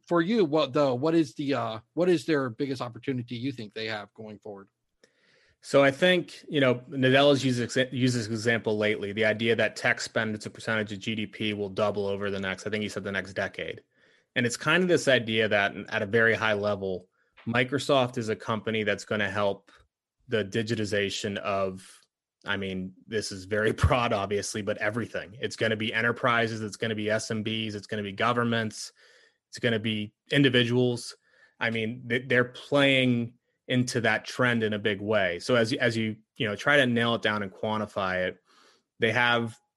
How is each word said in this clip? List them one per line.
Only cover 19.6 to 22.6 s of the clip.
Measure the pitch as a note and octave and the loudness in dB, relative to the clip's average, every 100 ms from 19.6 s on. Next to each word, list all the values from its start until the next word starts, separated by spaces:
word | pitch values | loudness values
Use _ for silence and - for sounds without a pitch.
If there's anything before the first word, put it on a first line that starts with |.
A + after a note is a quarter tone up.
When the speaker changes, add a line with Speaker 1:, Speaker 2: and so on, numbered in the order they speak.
| _ - _ _ _ _ - | _ -20 _ _ _ _ -4
Speaker 2:
the | A2+ G2 | -2 -2
digitization | A2 A2 A2+ G#2 G2+ G2+ - G#2+ G2+ | -2 -2 -2 -2 0 0 -2 -6 -4
of, | - G2 F#2+ F#2+ - - _ _ _ _ - | -2 -2 -2 -6 -14 -20 _ _ _ _ -6
I | |
mean, | G2 | -4